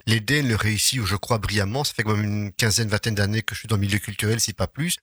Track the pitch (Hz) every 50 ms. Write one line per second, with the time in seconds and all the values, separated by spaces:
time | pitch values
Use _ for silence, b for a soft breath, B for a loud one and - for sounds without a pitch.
0 | - 110 113 113 104 107 143 151 143 123 110 98 104 107 107 98 - - - 127
1 | 110 90 101 98 - - 120 110 98 98 101 107 98 98 110 139 147 - - -
2 | 110 107 104 104 104 104 104 104 104 101 - - 123 110 95 - 117 104 104 104
3 | - 120 107 101 101 98 107 110 110 - 104 - - 110 110 98 101 98 98 101
4 | - - 101 - - 104 113 113 - - 101 - 95 - - - 156 175 - -